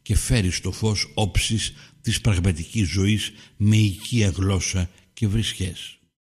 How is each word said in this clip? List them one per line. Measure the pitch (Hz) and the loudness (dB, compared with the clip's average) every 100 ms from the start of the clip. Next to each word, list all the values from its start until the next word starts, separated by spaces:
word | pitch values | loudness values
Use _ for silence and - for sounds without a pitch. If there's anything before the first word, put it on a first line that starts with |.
και | - 104 | -2 -2
φέρει | - - 92 | 2 2 2
στο | - 95 | -2 -6
φως | - 110 101 - | -2 -2 -2 -4
όψεις | - 107 - - 113 - - - _ | -2 0 0 0 -2 -4 -10 -20 _
της | - 104 | -4 0
πραγματικής | 117 90 90 78 80 113 90 | 2 2 2 0 -4 -2 0
ζωής | 95 98 104 - - - - | 2 0 0 -4 -12 -18 0
με | 101 107 | 4 4
οικία | 104 87 - 120 101 | 4 0 -4 0 0
γλώσσα | 87 95 95 - 95 90 - _ | 2 0 0 0 -2 -4 -6 _
και | - 110 | -4 -2
βρισχές. | 110 104 - 92 - - - _ _ | 0 -2 -4 -6 -8 -14 -18 _ _